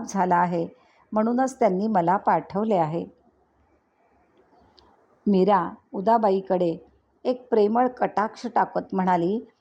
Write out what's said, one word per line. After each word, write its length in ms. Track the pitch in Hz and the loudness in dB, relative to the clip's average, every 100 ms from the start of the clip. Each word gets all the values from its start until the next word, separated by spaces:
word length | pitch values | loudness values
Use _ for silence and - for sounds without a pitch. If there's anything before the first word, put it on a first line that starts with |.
| 226 | -2
झाला 280 | 196 185 175 | -2 2 2
आहे, 320 | 175 175 170 - _ _ _ | 2 -2 -6 -10 _ _ _
म्हणूनच 480 | 214 226 240 262 262 | -2 0 0 -2 0
त्यांनी 280 | 220 185 220 | 0 0 0
मला 300 | 196 170 190 | 0 2 0
पाठवले 580 | - 175 - 196 220 190 | 0 -2 -2 -4 0 0
आहे." 320 | 151 165 - - _ _ _ _ _ _ _ _ _ _ _ _ _ _ _ _ _ _ _ _ - | 0 -4 -10 -16 _ _ _ _ _ _ _ _ _ _ _ _ _ _ _ _ _ _ _ _ 0
मीरा 420 | 190 185 196 170 208 _ | 2 4 2 0 -10 _
उदाबाईकडे 920 | 202 190 226 214 190 190 185 175 170 - _ _ _ | -4 0 2 2 0 0 -2 -2 -4 -10 _ _ _
एक 260 | - 254 - | -6 -6 -2
प्रेमळ 380 | 220 208 233 254 | 2 2 2 0
कटाक्ष 600 | 254 196 196 220 - 240 196 | -2 -4 -2 -4 -6 -6 -2
टाकत 400 | 185 180 - 190 | -2 -4 -4 -2
म्हणाली, 460 | 185 180 170 220 254 _ | 0 2 0 -2 -6 _